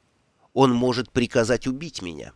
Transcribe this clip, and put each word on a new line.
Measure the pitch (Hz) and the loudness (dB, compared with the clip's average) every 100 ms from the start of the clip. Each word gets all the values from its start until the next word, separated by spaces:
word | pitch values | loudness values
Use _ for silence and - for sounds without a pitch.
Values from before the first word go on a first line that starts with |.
| _ _ _ _ _ | _ _ _ _ _
Он | - 135 | 2 4
может | 120 123 120 123 | 4 0 0 -2
приказать | - 120 127 113 117 131 | -2 0 0 2 0 -2
убить | 131 160 - | -8 -10 -12
меня. | 90 76 55 | -12 -12 -14